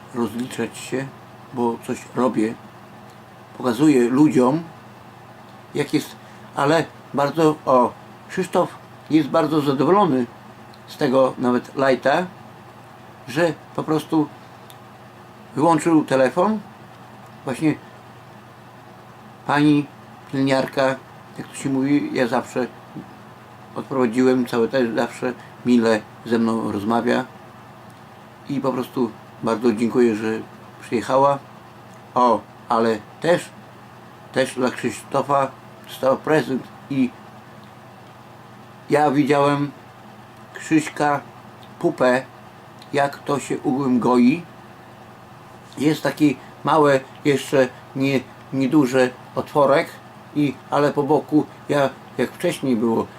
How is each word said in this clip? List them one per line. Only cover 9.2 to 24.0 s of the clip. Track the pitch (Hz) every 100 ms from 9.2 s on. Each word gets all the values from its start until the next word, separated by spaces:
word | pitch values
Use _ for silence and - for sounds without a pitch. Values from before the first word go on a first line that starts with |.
| 156
bardzo | 165 156 156
zadowolony | 139 135 156 202 180 131 117 - - - - - -
z | -
tego | 147 131 131 -
nawet | 123 123 - -
lighta, | 135 123 131 156 180 - - - - - - - - - -
że | 135 170 - - -
po |
prostu | 139 156 - 160 147 - - - - - - - - - - - - 127
wyłączył | 165 156 170 156
telefon, | - 135 131 175 202 214 - - - - - - - -
właśnie | 135 123 156 - - - - - - - - - - - - - - - - - -
pani | 143 151 147 143 - - - -
pielęgniarka, | 135 135 131 - 143 135 131 - - - -
jak | -
to |
się | - 143
mówi, | 135 135 147 147
ja | 143 117
zawsze | 123 - 127 117 - - - - - - - - - - -
odprowadziłem, | - 135